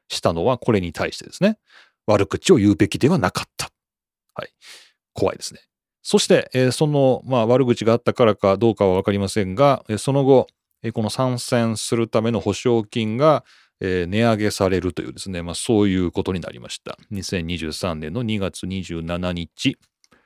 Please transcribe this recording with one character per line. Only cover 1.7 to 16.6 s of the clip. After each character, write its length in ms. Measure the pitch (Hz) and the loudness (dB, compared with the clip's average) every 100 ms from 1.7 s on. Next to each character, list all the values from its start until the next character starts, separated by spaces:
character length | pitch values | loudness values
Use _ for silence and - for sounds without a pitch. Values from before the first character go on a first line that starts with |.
| _ _ _ - | _ _ _ 0
悪 220 | 104 98 | 0 0
口 240 | - - | 0 4
を 40 | 151 | 4
言 120 | 101 | 6
う 40 | 101 | 4
べ 120 | 98 | 0
き 120 | - | 0
で 80 | 131 | 0
は 100 | 175 | 2
な 140 | 90 | 0
か 100 | - | -2
っ 80 | - - | -10 -12
た。 120 | - _ _ _ _ _ _ | -14 _ _ _ _ _ _
は 100 | - | -16
い。 80 | - _ - - _ _ _ | -16 _ -20 -20 _ _ _
怖 220 | - 95 | -4 -4
い 20 | - | -4
で 60 | |
す 100 | - | -10
ね。 80 | - _ _ _ _ | -16 _ _ _ _
そ 200 | - 208 | 0 2
し 80 | - | 4
て、 240 | 170 - | 2 2
え 140 | 127 127 | 0 2
ー、 20 | |
そ 160 | - 156 | 2 0
の、 360 | 143 131 117 - | 2 2 2 0
ま 120 | 127 | 0
あ、 80 | 113 | 4
悪 200 | 127 123 | 4 4
口 180 | 113 | 2
が 80 | 107 | 2
あ 40 | 120 | 2
っ 40 | |
た 140 | - | 2
か 120 | 104 117 | 2 4
ら 100 | 101 | 4
か 200 | 101 98 | 2 4
ど 140 | 117 | 2
う 40 | 104 | 2
か 100 | 98 | 2
は 80 | |
わ 80 | 92 | 2
か 80 | 101 | 0
り 80 | 101 | 0
ま 100 | 98 | -2
せ 140 | 110 | -2
ん 140 | 92 92 | -2 2
が、 280 | 143 131 - | 2 2 -2
え 60 | |
ー、 40 | 107 | -6
そ 140 | - | -2
の 100 | 139 | 0
後、 240 | 135 127 - _ _ _ | 4 4 4 _ _ _
え 60 | 113 | -8
ー、 20 | |
こ 100 | 113 | -4
の 80 | 107 | -4
参 300 | - 131 123 | -2 -2 -4
戦 360 | - 123 113 110 | -2 0 0 -2
す 200 | - 117 | -4 -2
る 100 | 110 | -2
た 160 | 120 | 0
め 80 | 113 | 0
の 80 | 113 | -2
保 140 | 104 | -2
証 320 | 98 127 117 | -2 0 0
金 320 | 107 120 110 113 | 0 -4 -4 0
が、 280 | 156 139 - _ _ - | 2 2 -2 _ _ -8
え 220 | 95 92 | -4 -2
ー、 20 | 87 | -2
値 140 | 104 | 2
上 140 | 117 107 | 2 2
げ 140 | 107 | 0
さ 180 | - 98 | 0 0
れ 100 | 92 | 2
る 120 | 90 | -2
と 100 | - | -4
い 60 | - | -8
う 40 | |
で 60 | 101 | -10
す 100 | 98 | -10
ね、 120 | 87 | -8
ま 100 | 87 | -8
あ、 20 | |
そ 280 | 85 - 107 | -6 0 2
う 60 | 104 | 2
い 80 | 92 | 2
う 160 | 87 | 0
こ 100 | 95 | -2
と 100 | 95 | -4
に 80 | 95 | -4
な 100 | - | -8
り 80 | |
ま 100 | - | -14